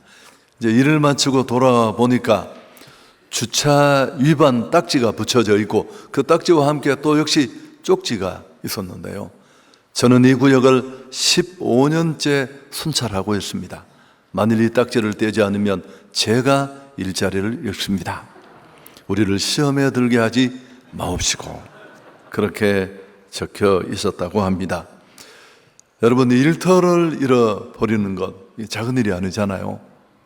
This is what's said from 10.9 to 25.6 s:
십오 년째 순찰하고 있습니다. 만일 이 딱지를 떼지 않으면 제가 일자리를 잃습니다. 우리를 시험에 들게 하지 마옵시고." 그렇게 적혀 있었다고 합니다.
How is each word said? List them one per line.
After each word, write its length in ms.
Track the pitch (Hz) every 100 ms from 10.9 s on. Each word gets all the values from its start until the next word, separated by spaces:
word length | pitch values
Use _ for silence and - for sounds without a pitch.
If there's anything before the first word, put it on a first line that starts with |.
| - -
십오 760 | - - - 175 - 110 120 143
년째 640 | 160 165 151 147 139 127 - -
순찰하고 640 | - 160 - 117 98 95 101
있습니다. 500 | - 95 90 - - _ _ _ _
만일 300 | 92 110 113
이 80 | 113
딱지를 440 | 120 117 127 107
떼지 280 | 104 107 104
않으면 420 | 101 101 104 92 - - -
제가 640 | - - 117 127 139 139 - - -
일자리를 640 | 95 90 98 95 101 120 110
잃습니다. 600 | 90 - 98 - 95 - - - - - - - - -
우리를 320 | 98 98 98
시험에 520 | - - 143 139 139
들게 260 | 127 123 120
하지 420 | 113 117 127 - - - _
마옵시고." 680 | 87 90 87 - - - - - - - - - - -
그렇게 640 | - 104 - 104 101 92 - - - _
적혀 520 | - 92 - 101 92 -
있었다고 520 | 98 104 - 87 101
합니다. 460 | 95 92 92 87 - - _ - - - - _